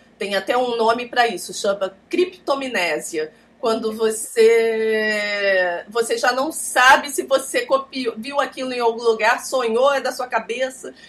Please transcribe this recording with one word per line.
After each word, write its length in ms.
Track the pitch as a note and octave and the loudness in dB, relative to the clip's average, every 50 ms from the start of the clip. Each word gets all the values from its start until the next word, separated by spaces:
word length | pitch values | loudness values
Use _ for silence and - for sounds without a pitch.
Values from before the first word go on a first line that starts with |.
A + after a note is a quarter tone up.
| _ _ _ - | _ _ _ -8
Tem 160 | G3+ G3 G3+ | -6 -4 -4
até 220 | F#3+ - - B3+ B3 | -2 -2 0 0 0
um 180 | B3+ A#3+ A#3 | 0 0 0
nome 300 | A#3 A3 A3 A#3 B3 B3 | 0 2 2 2 0 -2
pra 220 | A#3+ - B3 A#3 A3+ | -2 0 0 2 2
isso, 260 | F#3 E3+ - - F3+ | 0 -4 -8 -10 -8
chama 420 | - - G3+ G3 - F#3+ F#3+ - - _ - | -4 -2 -2 -2 -2 -4 -6 -6 -10 _ -4
criptomnésia. 1200 | E4+ F4 F4+ F#4 - - _ C#4+ C#4 C#4 C4+ B3+ A3+ F#3+ F3 E3 D3+ D#3 - - E3+ D#3 D#3 D#3 - _ _ _ _ _ | 0 0 0 0 -2 -6 _ -2 -2 -2 -2 -4 -2 -2 -2 0 -2 -2 -4 -6 -6 -6 -6 -6 -10 _ _ _ _ _
Quando 320 | - A3+ A3+ A3+ G#3 A3 | -2 -2 -2 -2 -2 -4
você, 1900 | G#3+ A3+ A3+ A3 A3 - - - - A#3 A3 A3+ A#3 A3+ A3+ A3+ A3 A3 A3 A3 A3 A3 G#3+ G#3+ G#3 G#3 G#3 G#3 G3+ G3+ G3+ G3 F#3+ F#3 F3+ F3 F3 E3+ - G#3 | -2 0 0 0 0 -2 -8 -2 2 4 6 6 6 6 4 2 0 0 0 0 0 0 0 0 -2 -2 -2 -2 -2 0 2 2 4 4 2 2 0 -4 -8 -4
você 300 | G#3+ A#3 A3+ - A#3 A#3 | -4 -2 -2 0 -2 0
já 140 | C#4+ B3+ | 0 0
não 180 | B3 C4 C#4 D#4+ | 0 0 -2 -4
sabe 580 | - - - - - C#4 B3+ C4 D#4 D4+ - - | -4 -6 -8 -2 2 4 6 8 6 6 4 0
se 140 | - F4+ | -6 -6
você 420 | D4+ - C4+ C4 - - - A#3+ A#3+ | -2 0 0 0 0 -2 -4 -4 0
copiou, 520 | - C4+ C4+ C#4+ - - C4 B3+ A3+ - A3 | 0 0 -2 -2 -4 -8 -6 -6 -6 -6 -6
viu 220 | A3+ C#4 C#4+ C#4+ | -8 -4 -2 -2
aquilo 320 | C4+ C4+ - C#4 B3+ B3+ | -2 -2 -4 -6 -8 -6
em 80 | B3 B3 | -4 0
algum 220 | A#3+ A3+ A3+ A3+ A#3+ | 0 0 0 2 2
lugar, 400 | A#3 A3 G#3 G#3 A3+ B3 C4 - | 0 2 4 2 2 2 2 -2
sonhou, 460 | - C#4 B3+ A#3+ A3+ A3 A#3+ C4+ C#4 | -4 -2 -2 0 0 2 4 4 4
é 80 | C#4 C4+ | 4 2
da 100 | C4+ C4 | 0 -4
sua 160 | C4 - B3 | -4 -6 -4
cabeça, 680 | B3 A#3+ A3+ A3+ - A#3 B3 C4 C4 C4 - - C4 - - - | -4 -4 -4 -2 -4 -4 -4 -4 -4 -6 -8 -14 -16 -16 -18 -20